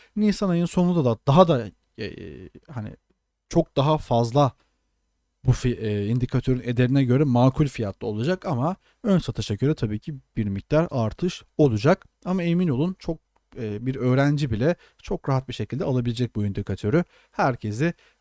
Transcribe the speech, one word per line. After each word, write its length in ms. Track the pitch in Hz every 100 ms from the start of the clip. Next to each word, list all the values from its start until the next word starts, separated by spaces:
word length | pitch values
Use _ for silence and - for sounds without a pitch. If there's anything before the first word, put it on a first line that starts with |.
| _ 208
Nisan 320 | 208 196 196
ayının 180 | 170 170
sonunda 380 | - 175 175
da 140 | 123 113 -
daha 220 | 156 175
da, 220 | 135 107 - _ -
e, 140 | 107 - 90 - 92 - -
hani 260 | 120 107 - _ _ _ _ -
çok 280 | 165 - -
daha 220 | 139 156
fazla 540 | - 117 117 131 139 - _ _ _ _ _ _ _ _
bu 60 | 131
fi-, 300 | 120 127 117
e, 260 | 110 104 101
indikatörün 540 | 120 120 127 123 127
ederine 440 | 120 120 123 139
göre 200 | 127 127
makul 420 | 147 120 131 - 147
fiyatta 400 | - 104 - 113
olacak 400 | 107 131 185 202
ama 300 | 127 151 190 _ _
ön 160 | 226 185
satışa 360 | - - -
göre 200 | 104 135
tabii 240 | 156 107 107
ki 160 | - 139 - -
bir 100 | 104
miktar 420 | 98 - 151 170
artış 520 | 135 110 - 180 - - -
olacak. 500 | 147 107 127 190 _ _
Ama 180 | - 190
emin 260 | 170 170 180
olun 280 | 127 175 185
çok, 200 | - 156 _ _ _ 110
e, 300 | 110 104 127
bir 100 | 120
öğrenci 540 | 127 131 143 147 143
bile 260 | 107 143 175 _ _
çok 260 | - 190 -
rahat 200 | 135 -
bir 60 |
şekilde 300 | - 107 127
alabilecek 520 | 156 127 120 113 123 107
bu 100 | 104
indikatörü. 580 | 98 101 98 104 151 175 _ _
Herkese 600 | - 156 120 107 107 170 - _ _